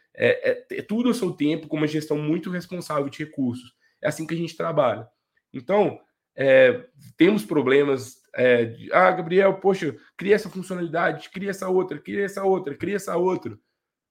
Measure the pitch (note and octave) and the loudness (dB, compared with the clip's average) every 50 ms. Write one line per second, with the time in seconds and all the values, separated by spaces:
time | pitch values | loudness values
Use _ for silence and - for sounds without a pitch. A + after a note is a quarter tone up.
0 | _ _ _ - A#2+ A#2 - - - C3 B2 B2 - _ - - - - G#3 A3+ | _ _ _ 0 2 2 2 2 2 -2 -2 -2 -6 _ -12 -12 -8 -4 -4 0
1 | B3 B3+ A3 - G3 F3+ - - D3 D3 D#3+ D#3+ - - - D3+ D3+ D3+ D3+ D#3 | 2 2 0 0 -2 -4 -2 -2 0 0 0 -2 -4 -6 -4 -2 -2 -2 -2 -4
2 | D3+ - D3+ D3 D3+ D3+ D#3+ F3 D#3+ F#3 F3+ F3+ F3 - F#3 F3+ F3 - D#3 D3 | -4 -2 -4 -4 -2 -2 -2 -2 -4 -6 -8 -8 -8 -10 -12 -12 -8 -4 -4 -4
3 | C#3 C#3 - - D3+ D3+ - - C3+ B2 A2+ - - - _ _ _ _ _ _ | -4 -4 -6 -10 -12 -10 -6 -4 -4 -4 -4 -6 -12 -18 _ _ _ _ _ _
4 | - A#2+ D3 - E3 - E3+ E3+ E3+ D#3+ E3 - - E3 D#3+ D#3 C#3 A#2+ G#2+ A2 | -4 -4 -4 -4 -8 -6 -6 -6 -6 -8 -6 -6 -6 -2 0 0 0 0 0 -2
5 | A#2 - _ _ _ _ _ _ _ _ - C3+ A#2+ - F#3+ G#3 G3 D3+ - - | -8 -16 _ _ _ _ _ _ _ _ -16 -14 -6 0 2 2 2 0 -2 -8
6 | _ _ _ _ _ _ _ - C3 C3+ C3 C3 C3 B2+ B2 B2 - _ _ _ | _ _ _ _ _ _ _ -2 2 6 8 8 8 8 6 2 -6 _ _ _
7 | - - _ _ D#3+ F#3 G#3+ G#3 - - D#3+ D3+ B2+ A#2+ B2+ C#3 C#3+ C#3+ C#3 B2+ | -20 -20 _ _ 4 4 4 2 -2 -2 -2 0 2 4 4 4 4 2 0 -2
8 | A2+ - - _ _ _ - - B2 B2+ B2 A#2+ A#2 A2+ A2+ - A2 - - D#3+ | -4 -12 -18 _ _ _ -4 0 4 4 4 4 2 -2 -4 -12 -8 0 4 6
9 | F#3 F#3 F#3 F#3 E3+ E3 F3 F#3 F#3+ G3 F#3+ F#3+ - G3 F#3+ F#3+ F3 D3 A#2+ - | 6 6 4 2 -4 0 2 4 4 4 2 2 0 0 0 0 -2 -6 -8 -8
10 | _ _ _ - E3+ G3 G#3 G3+ G#3 F#3 - F#3+ F3 - F#3+ F3+ E3+ E3 D3 E3 | _ _ _ -8 0 2 2 2 2 -4 -10 -12 -10 -10 -8 -8 -8 -6 -4 -2
11 | F3 E3+ D#3 D3+ - - - F#3+ G3 G3 F#3+ F#3+ G3 F#3 F#3 F#3 F3+ F3+ D3 D3 | -2 -2 -2 -4 -12 -14 -12 -10 -8 -8 -8 -8 -4 0 0 0 0 -2 -6 -10
12 | - - G3+ G3+ G3+ F#3+ G3 G3+ G3 F#3+ F#3+ F3 - C#3+ C#3 - - F3+ G3+ G3 | -10 -8 -4 -4 -4 -4 -6 -4 0 0 0 0 -2 -6 -8 -6 -6 -6 -4 -6
13 | - - F3+ F3 F3+ F#3 F#3 - - A2 G#2 - _ _ _ _ _ _ _ _ | -6 -4 -2 0 0 0 -2 -2 -6 -10 -14 -14 _ _ _ _ _ _ _ _
14 | _ _ | _ _